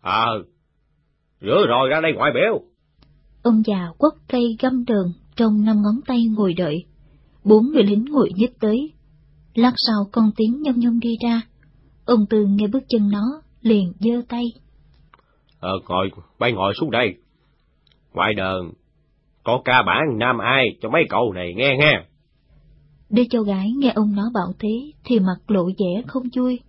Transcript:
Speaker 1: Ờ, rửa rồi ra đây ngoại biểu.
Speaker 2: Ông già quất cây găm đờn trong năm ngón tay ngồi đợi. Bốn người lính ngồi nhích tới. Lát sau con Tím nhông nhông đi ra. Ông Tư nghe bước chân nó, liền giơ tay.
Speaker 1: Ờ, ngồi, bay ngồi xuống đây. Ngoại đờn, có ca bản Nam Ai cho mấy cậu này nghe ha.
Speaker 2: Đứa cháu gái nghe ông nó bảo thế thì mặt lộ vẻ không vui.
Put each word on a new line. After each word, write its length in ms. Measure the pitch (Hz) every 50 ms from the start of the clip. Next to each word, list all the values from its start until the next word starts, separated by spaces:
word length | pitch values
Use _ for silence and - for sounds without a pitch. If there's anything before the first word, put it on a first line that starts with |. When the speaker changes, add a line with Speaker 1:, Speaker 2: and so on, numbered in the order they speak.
Speaker 1:
Ờ, 420 | _ 87 95 107 113 117 110 107 90 _ _ _ _ _ _ _ _ _ _ _ _ _ _ _ _ _ _ _
rửa 240 | - 98 120 196 208 -
rồi 220 | 120 123 135 131
ra 120 | 143 160
đây 100 | 160 160 151
ngoại 160 | - 123 147 -
biểu. 260 | 123 175 220 214 - - _ _ _ _ _ _ _ - _ _ _ _ _ _ _ _
Speaker 2:
Ông 180 | 240 233 220 220
già 220 | - 208 190 175 170 165 _
quất 160 | - 302 302 - _ _
cây 300 | - 247 240 240 226 220
găm 260 | - 262 254 254 240 240
đờn 260 | 233 202 185 175 170 - - - _
trong 300 | - 233 220 214 214 208
năm 160 | 220 220 208
ngón 200 | 202 208 220 254 - -
tay 180 | 254 240 233
ngồi 280 | 226 220 214 208 190 170
đợi. 320 | 175 180 156 147 170 180 _ _ _ - _ _ _ _ _ _ _ _
Bốn 280 | 202 220 214 226 269
người 120 | 311 285 202
lính 220 | 202 208 208 233 277
ngồi 220 | 302 277 202 - -
nhích 240 | 185 226 247 - _
tới. 340 | - 214 214 247 285 311 - _ _ _ _ _ _ _ _ _ _ _ _
Lát 180 | 226 233 247 240 - - 247
sau 200 | 220 208 202 202
con 200 | - 233 220 214 208
Tím 260 | - 220 220 240 285
nhông 180 | 302 294 254 240
nhông 200 | 233 240 233 233
đi 180 | 226 233 233 226 233
ra. 180 | 240 233 226 - _ _ _ _ _ _ _ _ _ _ _ _
Ông 200 | - 240 220 208 -
Tư 160 | 226 214 208 196
nghe 180 | 202 202 214 208
bước 160 | 214 269 269 -
chân 200 | - 226 208 202
nó, 300 | 202 202 208 240 285 311 320 _ _ _
liền 320 | - 226 220 208 190 175 - -
giơ 220 | 196 226 233 240 240 -
tay. 160 | 240 240 240 233 220 - _ _ _ _ _ _ _ _ _ _ - _ _ _ _ _ _ _ _ _
Speaker 1:
Ờ, 120 | - 90 95 95 - -
ngồi, 220 | 92 92 95 95 - - - _ _ _
bay 120 | 117 123
ngồi 220 | 117 98 95 98 101 -
xuống 120 | - 151
đây. 240 | 110 117 127 104 92 _ _ _ _ _ _ _ _ _ _ _ _ _ _ _ _ _ _ _ _
Ngoại 200 | 87 90 104 110
đờn, 380 | 101 95 95 95 92 90 82 - _ _ _ _ _ _ _ _ _ _ _ _ _ _ -
có 140 | 120 131 -
ca 180 | 127 127 127 113
bản 340 | 95 87 117 156 156 120 107
Nam 200 | 117 127 127 113
Ai 400 | 98 117 131 135 127 110 - _
cho 80 | - 113
mấy 120 | 123 165 160 -
cậu 240 | - 101 123 113 92
này 200 | 90 90 87 87
nghe 220 | 101 127 139 135 131
ha. 240 | 147 151 135 101 - _ _ _ _ _ _ _ _ _ _ _ _ _ - _ _ _ _ _ _ _
Speaker 2:
Đứa 140 | 208 226 247 240
cháu 140 | 254 233 220
gái 280 | 202 196 190 190 208 240 277
nghe 140 | 277 247 -
ông 200 | - 214 208 202
nó 80 | 202 202 233 240
bảo 200 | 214 175 170 185 -
thế 320 | - 208 220 240 269 302 - _ _
thì 160 | - 254 220
mặt 180 | 190 185 180 185 _ -
lộ 180 | 202 190 175
vẻ 360 | 180 190 - 202 180 175 208 254 -
không 160 | - 262 254 247 240
vui. 240 | 254 247 254 247 240 -